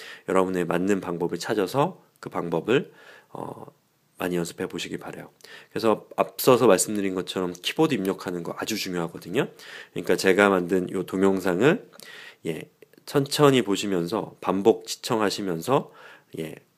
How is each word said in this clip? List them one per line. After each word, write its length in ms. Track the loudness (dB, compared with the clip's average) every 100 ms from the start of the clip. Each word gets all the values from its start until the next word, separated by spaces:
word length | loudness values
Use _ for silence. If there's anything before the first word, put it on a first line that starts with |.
| -20 -10 0
여러분의 360 | 2 2 0 0
맞는 360 | 0 0 0
방법을 380 | -2 -4 -4 -4
찾아서 640 | -4 -2 -2 0 -2 -2 _ _
그 100 | -10
방법을, 640 | -8 -4 -2 0 0 0 -12 -20 -20 _
어, 360 | -14 -12 -14 -18 -20 _ _ _ -6
많이 160 | -2 -2
연습해 320 | -4 -6 -8
보시기 300 | -8 -8 -10
바라요. 340 | -12 -14 -16 _ -20 -20 -12
그래서 360 | -2 2 0 0 -2
앞서서 520 | -2 0 4 6 8
말씀드린 480 | 6 4 -2 -2 -2
것처럼 380 | -4 -4 -4 -6
키보드 340 | -4 0 0 0
입력하는 480 | -2 -4 -6 -8
거 120 | -8 -8
아주 180 | -6 -6
중요하거든요. 720 | -4 -4 -6 -8 -6 -2 -4 -6 -20 -20 -14
그러니까 240 | -6 0 2
제가 340 | 4 6 6
만든 400 | 4 2 0 0
요 120 | -4
동영상을, 840 | -4 2 2 2 0 2 4 2 -2 -20 -20 -20 -20 -12 -10
예, 240 | -10 -12 _ -20 _ -4
천천히 580 | -2 0 4 6 6
보시면서 720 | 2 0 0 -2 0 -2 -6 -6
반복 460 | -2 2 4 4 0
시청하시면서, 1040 | -10 -4 0 0 -2 -4 -4 0 -2 -2 -12 -20 -20 _ -12
예, 160 | -12 -12 _